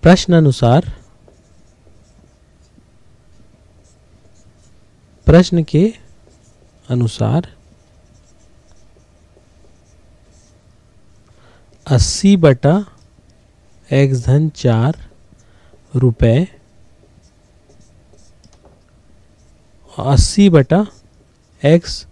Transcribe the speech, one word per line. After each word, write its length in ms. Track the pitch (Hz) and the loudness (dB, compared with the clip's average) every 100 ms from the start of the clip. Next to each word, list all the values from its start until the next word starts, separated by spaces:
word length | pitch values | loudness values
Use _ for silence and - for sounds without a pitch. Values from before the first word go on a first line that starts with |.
प्रश्न 340 | 160 185 - 170 | 4 2 2 0
अनुसार, 680 | 151 127 117 135 - - _ _ _ _ _ _ _ _ _ - _ _ _ _ _ _ _ _ _ _ _ _ _ - - _ _ _ _ _ _ _ _ _ - _ _ - _ _ _ _ - | 2 0 0 0 -2 -12 _ _ _ _ _ _ _ _ _ -20 _ _ _ _ _ _ _ _ _ _ _ _ _ -20 -20 _ _ _ _ _ _ _ _ _ -20 _ _ -20 _ _ _ _ 2
प्रश्न 380 | 160 180 170 | 4 4 -2
के 300 | 156 147 208 226 - - _ _ _ _ _ _ _ | -2 -2 -2 -4 -20 -20 _ _ _ _ _ _ _
अनुसार 680 | 123 117 - 110 139 180 - _ _ _ _ _ _ _ _ _ _ _ - - _ _ _ _ _ _ _ _ _ _ _ _ _ _ _ _ _ _ _ _ _ _ _ _ _ - _ _ _ - | -6 -4 -4 -4 -4 -6 -18 _ _ _ _ _ _ _ _ _ _ _ -20 -20 _ _ _ _ _ _ _ _ _ _ _ _ _ _ _ _ _ _ _ _ _ _ _ _ _ -20 _ _ _ -2
अस्सी 500 | 135 - - 196 196 | 0 0 -2 0 4
बटा 500 | 160 127 143 180 202 - _ _ _ _ _ _ _ _ _ | 2 2 0 -2 -4 -20 _ _ _ _ _ _ _ _ _
एक्स 320 | 135 139 131 120 | -2 -2 -2 -2
धन 220 | 139 156 | -2 -2
चार 640 | - 131 113 123 165 - _ _ _ _ _ _ - _ 127 | -4 -2 -2 -2 -6 -14 _ _ _ _ _ _ -20 _ -2
रुपये, 640 | 123 113 117 120 185 - _ _ - _ _ _ _ _ _ _ _ _ _ _ _ - - _ _ _ _ _ _ _ _ - _ _ _ _ _ _ - - | -2 0 0 0 -4 -10 _ _ -20 _ _ _ _ _ _ _ _ _ _ _ _ -20 -20 _ _ _ _ _ _ _ _ -20 _ _ _ _ _ _ -20 -10
अस्सी 520 | 131 135 - - 202 | -2 0 0 2 2
बटा 360 | 160 131 175 208 - _ _ _ _ _ _ | 2 2 -2 -4 -10 _ _ _ _ _ _
एक्स 420 | 139 165 - - - | 0 0 -2 -16 -18